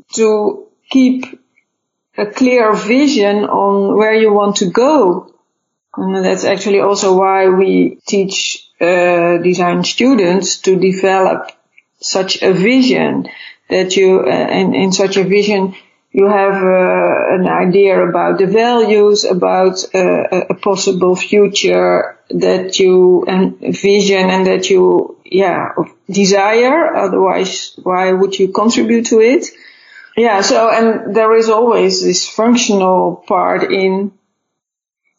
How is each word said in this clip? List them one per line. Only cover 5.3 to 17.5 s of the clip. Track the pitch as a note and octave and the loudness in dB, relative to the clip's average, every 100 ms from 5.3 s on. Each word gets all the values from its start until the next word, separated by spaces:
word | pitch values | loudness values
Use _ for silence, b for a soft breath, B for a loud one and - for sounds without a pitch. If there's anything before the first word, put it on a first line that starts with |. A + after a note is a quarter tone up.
| _ _ _ _ _ _ - | _ _ _ _ _ _ -8
And | F#3+ F#3+ | -4 -2
that's | F#3 F#3+ | -2 -2
actually | - F#3+ G#3 G3 | -2 -4 -2 0
also | G3 G3 G3+ F#3 | 0 0 0 2
why | F#3+ F#3+ F#3+ | 2 2 2
we | F#3 F#3+ F#3 F3 - - | 2 2 2 0 -4 -6
teach, | G3+ F#3+ - - - - _ | -4 -2 -4 -8 -10 -16 _
uh, | F3 F3+ F3 F3 E3+ F3 | -2 0 0 0 0 0
design | F3 F3+ F3 F3 | 0 0 -2 -2
students | F3+ - A#3+ B3+ F3 F#3+ F#3 - | -4 -2 0 2 2 0 -2 -4
to | - F#3+ | -2 0
develop | F#3 F#3+ F#3+ F#3+ F#3 D3+ - - _ _ _ _ | 0 0 0 0 0 -2 -8 -18 _ _ _ _
such | - G3 F#3+ - | -8 -6 -4 -2
a | - | 0
vision | F3 G3+ C4 B3+ D#3+ D#3 C#3 - B B B _ | 0 2 2 2 0 -2 -4 -8 B B B _
that | F#3 F#3 G3 | -4 -2 2
you, | F#3+ F#3 | 2 2
uh, | - - D#3 | 0 -2 -2
in, | F3+ F#3 | -2 -2
in | - F#3+ | 0 0
such | F#3 F#3+ G3 | 0 -2 0
a | |
vision, | F3+ G3+ G#3 G3+ F#3+ B B B _ | 0 0 0 -2 -2 B B B _
you | - G3+ | 0 0
have, | G3+ G3 | 2 0
uh, | G3 F#3 F#3 F3+ F#3 F3 - - | 0 0 2 2 0 0 0 0
an | F#3 | 0
idea | F3+ | 0